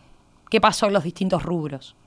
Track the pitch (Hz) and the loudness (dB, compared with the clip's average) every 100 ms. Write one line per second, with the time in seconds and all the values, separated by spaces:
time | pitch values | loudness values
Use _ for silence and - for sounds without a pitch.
0 | _ - _ _ - 220 214 - 214 196 | _ -20 _ _ -2 2 4 2 0 0
1 | 160 - 185 180 - 170 151 135 - - | -2 -4 -2 -2 -2 -4 -6 -10 -16 -20